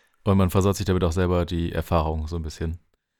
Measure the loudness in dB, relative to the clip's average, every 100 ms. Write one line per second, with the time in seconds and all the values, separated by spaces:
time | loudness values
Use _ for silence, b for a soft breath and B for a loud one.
0 | b _ 0 4 4 4 2 2 0 0
1 | 0 0 0 0 0 -2 -2 -4 -2 0
2 | 0 -2 -4 -6 -8 -6 -6 -8 _ _
3 | _ _